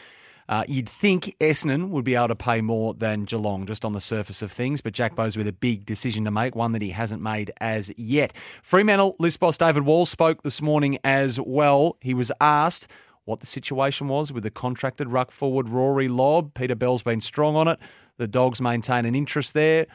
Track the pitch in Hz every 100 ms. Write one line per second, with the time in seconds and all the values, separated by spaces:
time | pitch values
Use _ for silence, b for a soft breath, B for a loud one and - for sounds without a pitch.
0 | B B B B - 107 - 135 117 -
1 | 202 185 196 - 156 151 151 139 185 160
2 | 123 123 120 113 - 113 110 113 110 -
3 | 110 107 101 113 107 98 95 110 110 104
4 | - 110 104 101 104 - 123 143 113 98
5 | 117 - 110 104 104 95 123 107 104 107
6 | 131 107 107 104 127 113 117 113 104 92
7 | 113 107 107 107 104 - 113 110 101 107
8 | 113 143 135 B B B - 185 214 196
9 | 196 190 165 - 175 151 165 147 143 160
10 | 175 - 165 160 143 - 151 151 143 139
11 | 139 135 139 120 - 135 147 143 165 -
12 | 127 127 120 - 151 147 160 - - B
13 | B B - 110 - - - 135 139 135
14 | 143 139 151 127 107 - 127 123 131 -
15 | 135 127 127 - 139 131 117 123 135 139
16 | 131 123 135 160 151 - 127 113 123 127
17 | 120 113 - - 151 151 160 160 B B
18 | B _ 113 123 127 120 127 120 110 123
19 | 117 127 143 151 135 151 156 160 160